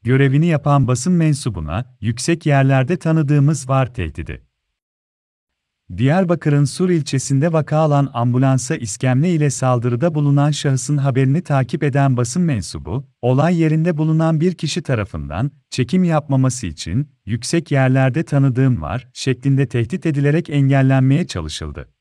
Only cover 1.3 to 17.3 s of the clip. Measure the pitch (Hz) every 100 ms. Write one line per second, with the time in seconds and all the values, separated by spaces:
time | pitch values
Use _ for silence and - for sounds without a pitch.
1.3 | 135 131 95 76 90 123 _ 104 117 -
2.3 | 170 156 139 135 135 127 185 160 160 143
3.3 | 147 139 156 131 135 131 - 80 76 78
4.3 | 64 _ _ _ _ _ _ _ _ _
5.3 | _ _ _ _ _ _ 90 131 170 180
6.3 | 175 156 143 143 - 180 170 139 135 -
7.3 | 135 165 160 147 151 156 143 135 120 120
8.3 | 123 135 131 - 160 117 - 131 127 175
9.3 | 165 147 - 131 123 120 120 170 151 143
10.3 | 143 147 147 147 131 - 147 135 123 135
11.3 | 151 - 139 127 160 147 135 139 123 123
12.3 | 175 170 117 - 85 73 117 135 _ 120
13.3 | 131 156 175 160 160 165 156 156 160 160
14.3 | 160 180 170 156 185 151 120 98 78 71
15.3 | 80 143 _ _ - 120 185 180 156 147
16.3 | 135 131 - 92 76 - 101 147 _ -